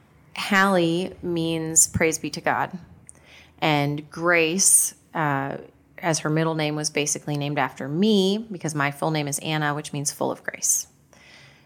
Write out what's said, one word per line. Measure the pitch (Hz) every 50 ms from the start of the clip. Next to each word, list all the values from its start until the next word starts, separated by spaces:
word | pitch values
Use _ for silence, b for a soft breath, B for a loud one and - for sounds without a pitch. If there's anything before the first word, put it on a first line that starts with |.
| _ _ _ _ _ _ _
Hallie | - - - 208 190 190 196 196 180 170 165 165 170 185 - - - -
means | 175 170 170 165 165 165 160 160 160 160 160 - -
praise | - - 165 160 156 -
be | - 151
to | - 170 -
God. | 156 135 110 139 139 - 170 - - - - - - B B B B B B B B B B -
And | 160 151 147 143 143 147 147 156 147
Grace, | - 165 165 175 175 170 165 156 165 196 190 - - - - - - - _ _ -
uh, | 170 160 147 139 139 135 139 - - - - _ _ _ _ _ -
as | - 175 160 -
her | - 156
middle | 151 160 160 160 160
name, | 156 156 151 147
was | 151 151 151
basically | - 151 143 147 - 143 - - 147 147
named | 143 143 147 147
after | 135 127 - - - 135
me | 147 165 202 220 220 196 185 190 196 214 233 226
because | 208 170 - 156 151
my | 151 139 143
full | 143 - - 160
name | 160 151 147 143
is | 139 -
Anna, | - 156 156 151 151 147 147
which | 147 151 - -
means | 143 143 147 -
full | - 139 131
of | - - -
grace. | - - - - - - - - - _ _ _ _ B B B B B B B B B B B